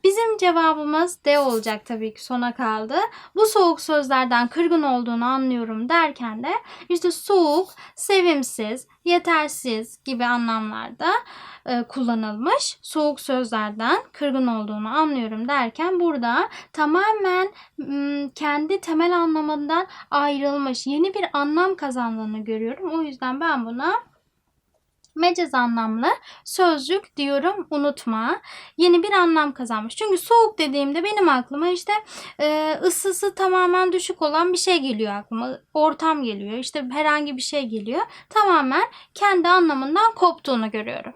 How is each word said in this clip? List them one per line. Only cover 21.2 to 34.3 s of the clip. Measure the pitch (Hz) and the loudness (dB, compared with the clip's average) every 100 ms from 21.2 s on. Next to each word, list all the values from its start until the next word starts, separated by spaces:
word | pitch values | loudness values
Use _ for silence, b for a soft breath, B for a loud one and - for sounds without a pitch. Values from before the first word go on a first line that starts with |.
| 359 | -2
anlam | 285 285 311 381 370 | -2 0 2 2 0
kazandığını | 285 254 233 220 220 214 | -4 -4 -4 -6 -8 -8
görüyorum. | 214 220 226 262 370 320 | -6 -4 -4 -6 -6 -4
O | |
yüzden | 302 262 254 262 | -4 -6 -6 -2
ben | 330 277 226 | -2 -2 -4
buna | 240 311 453 480 _ _ _ _ _ _ _ _ _ _ 311 | -4 -2 -2 -6 _ _ _ _ _ _ _ _ _ _ 0
mecaz | 349 349 320 | 0 0 -2
anlamlı | 262 240 233 220 220 277 494 B B - | 0 0 0 -2 -2 -2 -2 B B -10
sözcük | - 359 302 262 381 - - | 2 2 2 -2 -4 -4 -6
diyorum, | 285 277 330 403 339 | -2 0 0 -4 -4
unutma. | 294 285 285 - 220 226 349 B B B - | -2 -2 -4 -4 -4 -2 -4 B B B 2
Yeni | 349 349 | 6 6
bir | 403 | 4
anlam | 392 349 320 294 | 4 4 4 0
kazanmış. | 254 240 220 220 - | -4 -6 -6 -6 -6
Çünkü | 427 359 | -2 -2
soğuk | - 466 453 440 | 4 6 6 2
dediğimde | 294 285 277 302 | -2 0 0 -2
benim | 392 427 349 | -2 2 4
aklıma | 262 240 285 339 | 4 0 -2 -2
işte, | 359 - 415 427 B B - | -2 -2 -4 -4 B B -2
e, | 302 302 311 311 | 0 0 0 0
ısısı | 359 349 392 359 403 392 | 0 0 -4 -2 -4 0
tamamen | 381 370 359 359 370 | 2 4 4 4 2
düşük | 349 359 370 | 0 -4 -2
olan | 311 | 0